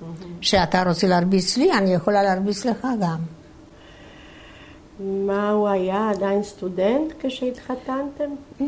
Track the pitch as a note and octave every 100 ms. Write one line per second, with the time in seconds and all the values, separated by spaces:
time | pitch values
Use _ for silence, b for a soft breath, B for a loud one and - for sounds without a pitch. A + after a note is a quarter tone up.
0 | E3 E3 F3 E3+ - G3 E3 F#3 F3+ E3
1 | F#3+ F3 F3+ F#3+ F#3+ A#3+ F4+ B3 F#3+ F3+
2 | - G3+ G3 F#3 G3 G3+ B3 - B3+ A#3
3 | F3 D#3+ E3 - - - - B B B
4 | B B B B B B B B - -
5 | G3 G3 G3 G3 G#3 G#3 G#3 G3 F#3 G3
6 | A3 F#3+ G3 G3+ G#3 - F#3 F3+ G3 C4+
7 | D#4+ - C4 - B3+ B3 - B3 - C4
8 | C#4+ C#4 C#4+ C#4 - -